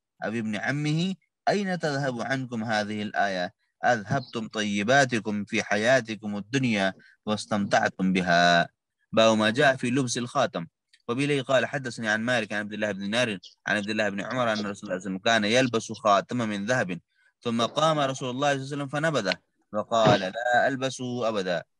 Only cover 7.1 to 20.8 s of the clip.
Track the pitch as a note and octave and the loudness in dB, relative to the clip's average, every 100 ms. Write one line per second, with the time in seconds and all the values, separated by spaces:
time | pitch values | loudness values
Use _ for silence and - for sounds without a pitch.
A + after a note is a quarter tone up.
7.1 | _ G#2+ G#2+ - G#2 G2+ A2+ A2 - F#2+ | _ -4 -4 -2 -2 2 2 2 0 0
8.1 | F#2 F2+ E2+ F2 E2+ D#2+ _ _ _ _ | 2 4 4 6 4 2 _ _ _ _
9.1 | A2 A2+ A2 A2 A#2 D3 B2+ B2 C3 B2+ | 4 4 4 2 4 2 2 0 0 0
10.1 | B2+ A#2+ C#3+ A2 F#2 E2+ _ _ _ - | -2 -4 0 0 -2 -10 _ _ _ -6
11.1 | A#2+ C#3+ C#3+ B2+ C3 A2+ C#3+ B2+ A2+ A2+ | -2 0 0 2 0 2 -4 -8 -6 -2
12.1 | G#2+ A#2 B2 G#2 G#2 G#2 G#2+ G#2+ G2 G2+ | 0 0 0 0 -4 -6 -4 -4 -4 -2
13.1 | A2+ A#2+ F#2+ - _ - G#2 G#2 A2 G#2+ | 0 0 -4 -10 _ -4 -2 -2 -2 -2
14.1 | G2+ G2+ B2+ A#2+ G#2+ G#2 G2+ G#2 F2+ G2 | -2 -6 -2 0 -2 -4 -8 -6 -6 -6
15.1 | F#2 A2+ A2+ G#2 A#2+ C3 A2+ - A2 G#2+ | -4 2 2 4 2 2 0 -4 -2 4
16.1 | G2 F2+ B2 A2+ G2+ G2+ B2+ F#2+ E2+ - | 4 4 -4 -4 -4 -2 0 -2 -6 -12
17.1 | _ _ _ A#2+ A#2 A2+ - D#3 D3+ C3+ | _ _ _ -4 0 0 2 2 2 0
18.1 | C3 C3 B2 C#3+ C#3 C3+ C#3+ C#3+ D3 D#3+ | -2 -6 -2 0 0 -2 -8 -6 -2 0
19.1 | C#3 F#2+ - _ _ _ G#2+ - A#2 A2 | 0 0 -4 _ _ _ -8 0 4 6
20.1 | G2+ F#2 F#2+ A#2+ A#2+ A2 C3+ | 4 2 -2 2 4 4 0